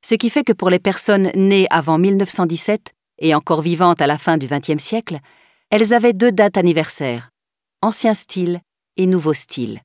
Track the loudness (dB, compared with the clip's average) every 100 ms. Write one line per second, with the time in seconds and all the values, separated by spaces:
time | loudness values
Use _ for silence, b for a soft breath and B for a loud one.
0 | -2 -2 0 -2 0 0 2 2 0 0
1 | 2 2 2 2 2 4 2 0 0 0
2 | 2 0 0 -2 -2 -2 -2 -4 -6 _
3 | _ _ 0 0 0 -2 0 2 2 2
4 | 0 0 0 -2 -2 -6 -4 -4 -2 -4
5 | -8 -14 b b b b b 0 2 4
6 | 2 2 0 2 2 2 2 0 -2 -4
7 | -4 -8 -12 _ _ _ _ _ -2 0
8 | 0 0 -2 -6 -4 -6 _ _ _ -4
9 | 0 0 0 -2 -4 -8 -10 -12